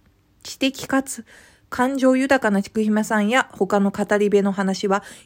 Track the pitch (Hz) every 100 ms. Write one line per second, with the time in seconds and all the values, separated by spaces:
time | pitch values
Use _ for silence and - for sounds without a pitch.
0 | _ _ _ _ - - - - - 269
1 | 269 - - - - _ _ - 254 277
2 | 254 262 269 262 214 196 - 220 214 208
3 | 214 214 208 254 - - 185 202 196 208
4 | 202 208 208 202 196 196 190 190 202 202
5 | - -